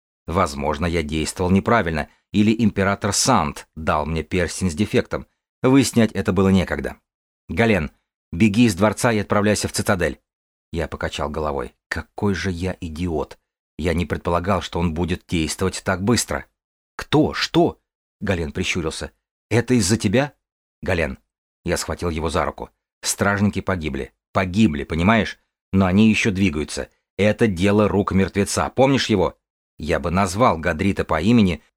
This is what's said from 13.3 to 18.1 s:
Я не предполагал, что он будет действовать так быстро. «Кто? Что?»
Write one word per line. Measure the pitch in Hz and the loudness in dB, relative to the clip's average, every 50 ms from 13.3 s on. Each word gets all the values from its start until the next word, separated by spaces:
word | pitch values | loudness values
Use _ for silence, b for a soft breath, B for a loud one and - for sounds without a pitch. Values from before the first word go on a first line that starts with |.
| - _ _ _ _ _ _ _ _ - | -10 _ _ _ _ _ _ _ _ -6
Я | 76 90 82 | -4 -2 0
не | 82 90 | 0 -2
предполагал, | - - 80 - 90 85 87 87 98 104 90 | -2 -4 -6 -4 -2 -2 -2 0 0 -2 -2
что | - - - 87 | -2 -4 -4 -2
он | 87 87 80 | -2 -2 0
будет | 82 90 80 87 82 _ - | -2 -2 -2 -4 -6 _ -4
действовать | - 85 78 76 - - 98 95 - - - | -2 -2 -2 -2 -2 -2 -4 -4 -4 -4 -4
так | - 95 87 98 | -4 -4 -2 0
быстро. | 104 120 104 - - 80 69 - _ _ _ _ _ _ _ _ _ _ - | 0 0 0 0 -4 -6 -8 -8 _ _ _ _ _ _ _ _ _ _ -16
«Кто? | - - - 147 151 87 69 | -8 0 2 2 2 2 0
Что?» | - - - - 165 175 143 - _ _ _ _ _ _ _ | -4 -6 -2 2 2 2 2 0 _ _ _ _ _ _ _